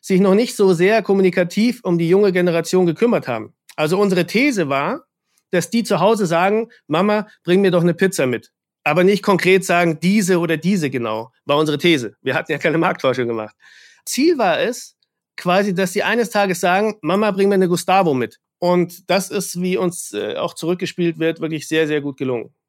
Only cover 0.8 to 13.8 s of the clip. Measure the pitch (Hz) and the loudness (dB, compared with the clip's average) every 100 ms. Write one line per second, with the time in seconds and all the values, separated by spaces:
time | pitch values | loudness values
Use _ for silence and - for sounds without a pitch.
0.8 | 185 220 196 196 185 180 175 - 233 - | 4 2 2 2 2 2 -2 0 0 -2
1.8 | - 170 165 190 208 180 175 170 165 185 | -2 -2 2 4 4 2 0 0 0 2
2.8 | 175 156 233 185 - 113 107 _ - - | 2 2 0 0 -2 -6 -8 _ -16 -4
3.8 | 156 185 208 185 165 214 294 214 143 139 | -2 2 2 0 0 0 0 0 -2 -2
4.8 | 151 262 - _ _ _ _ 180 165 233 | -2 -6 -12 _ _ _ _ -4 -2 -4
5.8 | 202 185 190 220 180 170 190 214 226 _ | -2 0 2 2 0 0 0 0 -4 _
6.8 | - 160 208 214 208 _ - 185 196 175 | -6 -2 0 0 -4 _ 0 2 2 2
7.8 | 170 165 190 185 131 117 - _ _ _ | 0 2 0 0 -2 -2 -8 _ _ _
8.8 | 147 156 180 202 - 180 180 190 190 175 | -2 2 2 2 0 0 4 2 2 0
9.8 | 175 156 175 214 185 180 165 160 170 202 | 0 0 0 0 2 0 0 -2 0 -2
10.8 | 147 127 113 110 117 _ - 143 156 147 | -2 -4 -4 -6 -8 _ -2 0 0 2
11.8 | 175 151 110 - 131 135 - 147 170 160 | 2 2 0 -8 -4 -4 -4 -2 -2 0
12.8 | 170 - 135 127 120 113 107 - _ - | -2 0 -2 -2 -4 -6 -8 -16 _ -20